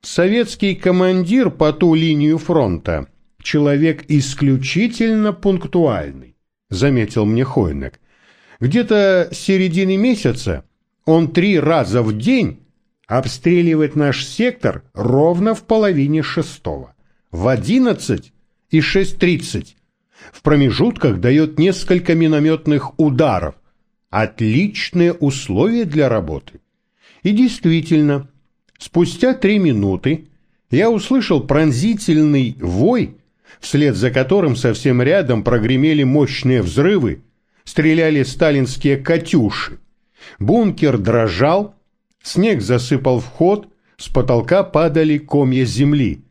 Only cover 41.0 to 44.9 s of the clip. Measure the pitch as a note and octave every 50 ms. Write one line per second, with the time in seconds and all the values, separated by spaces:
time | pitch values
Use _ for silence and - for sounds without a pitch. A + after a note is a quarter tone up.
41 | F#2+ G2+ A2+ A#2+ A2+ G#2+ E2+ F2 B2+ D3 E3+ G3 G#3 G#3 - _ _ _ _ _
42 | _ _ _ _ _ - - E3+ F#3 A3+ G#3 C3+ G2+ F#2 B2+ A#2+ B2 - C#3+ C3
43 | - C3+ B2+ A#2 - - - - E3 F3+ G3+ G#3+ G#3 - _ _ _ _ _ _
44 | - - - C3 B2 B2+ B2+ A#2 A2 A#2+ F3 G3 F#3+ F#3+ - D3+ E3 E3